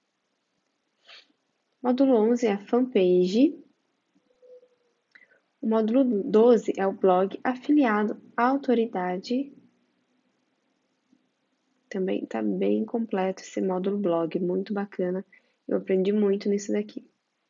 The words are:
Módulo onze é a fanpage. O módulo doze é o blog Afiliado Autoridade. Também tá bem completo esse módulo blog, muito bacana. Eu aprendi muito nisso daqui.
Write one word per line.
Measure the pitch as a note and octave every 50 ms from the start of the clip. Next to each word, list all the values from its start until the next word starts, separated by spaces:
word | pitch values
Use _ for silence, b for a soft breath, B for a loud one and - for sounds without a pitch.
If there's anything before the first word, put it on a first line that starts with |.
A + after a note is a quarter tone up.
| _ _ _ _ _ _ _ _ _ _ _ _ _ _ _ _ _ _ _ _ B B B B B B _ _ _ _ _ _ _ _ _ _ -
Módulo | A#3+ B3 B3+ C#4 C4+ B3+
onze | A3 G#3 A3+ A#3+ A#3+ B3
é | A3 G3
a | G3+
fanpage. | G3+ - - A#3+ B3+ B3 - G#3+ F#3 F3+ F3+ F3+ F3+ F#3 F#3+ A3+ C#4 E4+ - - - _ _ _ _ _ _ _ _ _ _ _ _ _ _ _ _ - B4+ B4 - _ _ _ _ _ _ _ _ _ b b b b b b b _ _ _
O | - A3+
módulo | A3 A3 A3 G#3+ A3+ C4+ C4+ B3 G#3+ G3+ F#3+
doze | - F#3+ G#3+ A3+ B3 A#3+ G#3+ - - -
é | - G3
o | F#3+ G3
blog | - - F#3+ F3+ F3+ F#3+ F#3+ - - -
Afiliado | - B3+ B3+ - - D4 D4+ C4+ A3+ G#3+ G#3 G#3 G#3+ - - - - _
Autoridade. | - A#3 B3+ C#4 C#4 C#4 - A#3+ A#3 A3+ A3+ - F#3 F3+ F3+ F3+ F3+ - - B3 C4 C#4 - - - _ _ _ _ _ _ _ _ _ _ _ _ _ _ _ _ _ _ _ _ _ _ _ _ _ _ _ _ _ _ _ _ _ _ _ _ _ _ _ _ _ _ _ _ _ _
Também | - G3 F#3 F#3+ G3+ - -
tá | - - A3
bem | A3 G#3 F#3+ F3+ G3 G3+ G#3 G#3+ A3
completo | G#3+ - A#3 A3+ G#3+ - F#3+ F#3 F#3+ F#3+ - -
esse | - - G#3
módulo | G3+ F#3+ F#3 F#3 F#3 G3 G3+ G#3
blog, | G3+ F3 E3+ E3 E3 D#3+ - F3
muito | F3+ F3 F#3 F#3+ G3 - G#3
bacana. | G3+ G3+ G3+ - - F#3 F3+ F#3 F#3+ G3 b b b b b b b _
Eu | - - F#3+
aprendi | F#3+ - G3 F#3+ F#3 G3+ G3+
muito | G#3+ G#3 G3 G3 G3+ - G#3
nisso | G3+ G3+ G3+ -
daqui. | G#3 G#3 G#3 G#3 - - - _ _ _ _ _ _ _ _ _